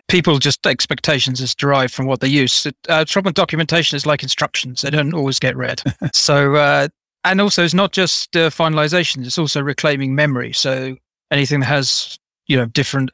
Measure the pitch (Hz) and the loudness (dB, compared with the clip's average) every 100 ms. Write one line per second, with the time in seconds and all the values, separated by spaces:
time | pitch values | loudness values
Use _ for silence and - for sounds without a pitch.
0 | - 185 165 143 143 - - 127 - 135 | 0 2 2 2 0 0 -2 -2 -4 -4
1 | - 139 131 127 127 - 143 139 127 - | -2 0 0 -2 -6 -2 0 2 0 -2
2 | 131 127 135 143 127 - 147 - - 160 | -2 0 2 2 2 0 -2 -8 -2 0
3 | 156 202 190 165 175 160 160 170 156 139 | 0 0 0 0 0 0 0 0 0 0
4 | 147 143 135 - 143 - 127 123 - 151 | 0 0 -2 -2 -2 -4 -6 -6 -2 0
5 | 139 165 135 131 127 127 127 147 135 - | 0 0 -2 0 -2 -2 -6 -4 -6 -4
6 | 160 - - 143 139 147 143 143 143 - | -2 0 2 4 4 4 4 2 0 -4
7 | _ _ 180 196 202 180 170 185 202 190 | _ _ 0 2 2 2 2 2 2 2
8 | 175 - - 170 160 - 160 151 151 180 | 0 -2 -2 0 0 2 0 2 2 0
9 | 165 135 123 175 151 147 139 135 156 139 | 0 -4 -4 -2 -2 -2 -4 -2 0 0
10 | 135 139 151 127 120 131 135 131 131 127 | 0 0 0 0 -4 -2 -2 -2 -6 -10
11 | _ _ _ 143 135 143 127 143 131 - | _ _ _ -2 2 0 2 0 0 -4
12 | - - _ _ - 131 117 143 135 139 | -6 -14 _ _ 0 0 2 -2 -2 -2
13 | 131 | -2